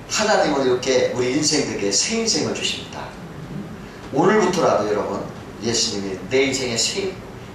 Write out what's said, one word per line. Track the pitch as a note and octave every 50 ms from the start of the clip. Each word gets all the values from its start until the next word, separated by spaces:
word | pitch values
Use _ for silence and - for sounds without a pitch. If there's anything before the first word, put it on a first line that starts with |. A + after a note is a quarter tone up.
| - -
하나님은 | - - G#3+ G#3+ G#3 G3 - D#3 D3 C#3 C3+ B2+
이렇게 | B2+ B2 - C3 C3 B2 B2+ B2 A2+
우리 | A#2+ B2 B2+ C3
인생들에게 | D#3 D#3 - D#3 C#3 A#2 A2+ G#2+ - G2+ G2+
새 | G2 - - - A3+ A3+
인생을 | A3+ A3+ - D#3 C#3 - -
주십니다. | - - - - - - - - - - - - - - - - - - - - - - - - - - - - - - - B2+
오늘부터라도 | C#3 E3+ G3 G#3+ G#3+ F#3 F#3+ F3+ E3 C3+ A2 G2+ G#2 G#2 G#2
여러분, | G#2 G2+ - - G2+ - - - - - - - - - G#2
예수님이 | A2+ A2+ - - A2 G#2 G2+ G2 G2 F#2+ F#2 G2 -
"내 | C3 C3+ C3+
인생의 | C3+ B2+ - B2+ B2 A2+ A2+
새, | - - - - - F#3 - - - - - - - -